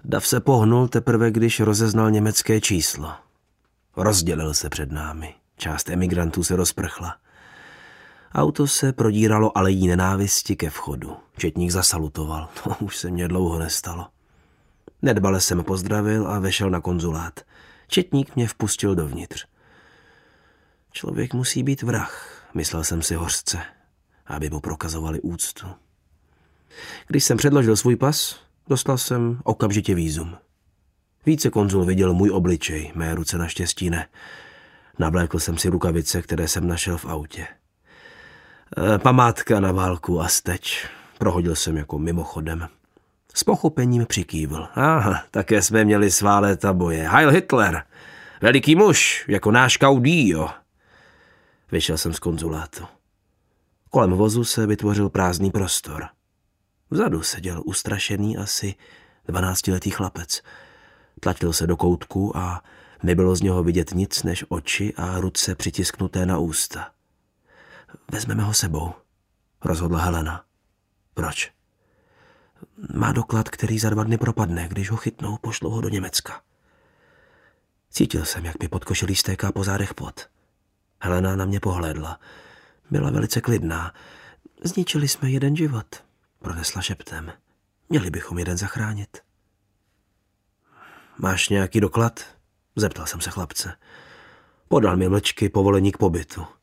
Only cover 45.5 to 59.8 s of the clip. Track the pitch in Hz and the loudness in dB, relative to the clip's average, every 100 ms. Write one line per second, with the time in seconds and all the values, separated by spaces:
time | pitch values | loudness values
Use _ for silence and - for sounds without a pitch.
45.5 | 107 92 110 107 104 104 - 101 101 101 | 2 4 4 6 6 4 4 4 4 4
46.5 | 92 98 92 87 80 80 120 156 165 180 | 2 2 2 0 -2 4 6 8 6 4
47.5 | 127 101 78 - - - - - - 107 | 4 4 0 -8 -20 -20 -20 -20 2 4
48.5 | 131 143 160 208 147 - - - 98 107 | 6 6 8 8 6 2 0 -2 0 4
49.5 | 117 127 - 139 139 123 170 110 78 78 | 6 6 6 6 6 4 4 4 2 -2
50.5 | - _ _ _ _ _ _ _ _ _ | -8 _ _ _ _ _ _ _ _ _
51.5 | _ _ 85 80 80 85 80 87 80 82 | _ _ -2 0 -2 -4 -4 -4 -4 -4
52.5 | 78 82 - 92 _ _ _ _ _ _ | -6 -8 -12 -18 _ _ _ _ _ _
53.5 | _ _ _ _ 139 101 92 107 113 117 | _ _ _ _ 2 4 4 4 2 0
54.5 | - 107 104 104 101 98 - 92 87 98 | 0 0 0 0 0 0 2 0 2 0
55.5 | 95 92 - - 76 - _ _ _ _ | 0 -2 -4 -6 -12 -12 _ _ _ _
56.5 | _ _ _ _ 151 233 80 - - 90 | _ _ _ _ -2 0 -2 -4 -6 -6
57.5 | 85 - 98 - 98 - 101 104 107 101 | -6 -6 -6 -4 -4 -4 -2 -2 -4 -6
58.5 | - 101 - - - _ _ - 87 92 | -4 -6 -8 -18 -20 _ _ -6 -2 -2
59.5 | 92 - 92 | -2 -2 -2